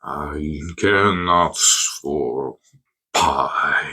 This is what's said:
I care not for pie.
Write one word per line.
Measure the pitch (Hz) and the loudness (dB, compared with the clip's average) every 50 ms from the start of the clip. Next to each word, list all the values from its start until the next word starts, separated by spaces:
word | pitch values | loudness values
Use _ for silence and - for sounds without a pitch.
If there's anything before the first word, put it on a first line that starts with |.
| _ | _
I | - 69 71 76 76 71 73 76 76 76 76 73 87 85 | -10 -8 -6 -6 -6 -6 -6 -6 -6 -6 -6 -8 -10 -10
care | - - 101 104 98 98 104 95 | -2 0 2 4 4 4 4 2
not | 90 90 87 87 87 87 85 - | 2 2 4 4 4 4 4 2
for | - - - - - - - - - - 71 71 76 69 62 60 65 69 67 64 - _ _ _ _ _ _ _ _ _ _ _ | 0 2 2 2 2 0 -2 -4 -6 -8 -4 -2 -2 -2 -2 -2 -4 -4 -6 -8 -12 _ _ _ _ _ _ _ _ _ _ _
pie. | - - - - - 67 69 - - - - - - - - | 0 2 2 2 0 -2 -2 0 -2 -2 0 0 -2 -4 -4